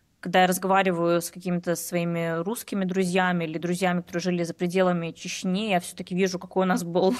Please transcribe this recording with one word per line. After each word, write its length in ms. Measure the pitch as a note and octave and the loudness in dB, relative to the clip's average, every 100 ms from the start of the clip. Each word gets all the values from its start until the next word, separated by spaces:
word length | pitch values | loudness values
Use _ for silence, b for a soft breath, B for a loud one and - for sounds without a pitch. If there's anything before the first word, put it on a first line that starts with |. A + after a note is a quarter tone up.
| b _ | b _
когда 220 | F#3 F3 | -2 4
я 40 | F3+ | 4
разговариваю 720 | F#3 F#3+ F#3+ F#3+ E3+ E3+ E3+ | 2 2 2 4 2 2 2
с 80 | E3+ | 0
какими-то 460 | - F3+ F3 F3 E3+ | -8 -4 -4 -2 -4
своими 640 | - F3+ E3+ E3+ E3 E3 | -2 -2 -2 -2 -2 -2
русскими 420 | E3+ A#3+ - G3+ F#3 | -4 -6 -6 -4 -2
друзьями 580 | F#3 F#3 F3+ F#3 F3+ | 0 0 2 2 2
или 140 | E3 D#3+ | -2 -4
друзьями, 420 | E3+ F3 F3+ F3 | -2 0 0 0
которые 200 | E3+ F3 | -2 -4
жили 220 | F3+ F3+ | -2 -2
за 100 | E3+ | -2
пределами 580 | E3 F3+ F3+ F#3 F3 E3 | -2 -2 2 2 2 -2
Чечни, 580 | - F3+ - F#3+ F#3 A3 | -8 -10 -6 -2 -2 0
я 100 | F3+ | 0
все-таки 340 | - - F3+ | -2 -12 -6
вижу, 240 | F3+ F#3+ F3+ | 0 0 -2
какой 260 | F#3 - | -4 0
у 40 | F3+ | 2
нас 160 | E3+ | 2
был, 300 | E3+ E3+ C#4 B3 | 0 2 2 2